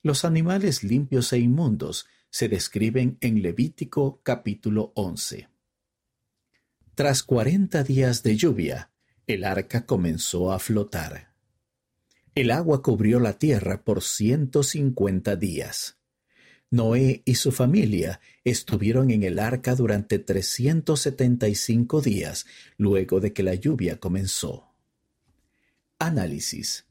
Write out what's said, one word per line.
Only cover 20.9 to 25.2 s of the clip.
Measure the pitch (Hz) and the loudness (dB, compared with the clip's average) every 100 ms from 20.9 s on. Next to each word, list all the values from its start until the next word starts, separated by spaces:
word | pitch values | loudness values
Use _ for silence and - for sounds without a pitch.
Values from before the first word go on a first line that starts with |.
| 147 | 0
setenta | 147 131 127 120 107 | -2 0 2 2 0
y | 104 | 0
cinco | - 117 120 156 | 0 0 2 0
días | 135 98 78 - - - - - | 2 -2 -4 -8 -12 -20 -20 0
luego | 101 98 90 95 | 2 2 2 0
de | 101 | 0
que | - | 0
la | 95 92 | -2 0
lluvia | 139 156 87 - | -2 0 -2 -4
comenzó. | 92 92 95 - - - _ _ _ _ _ _ | -4 -2 -4 -4 -8 -10 _ _ _ _ _ _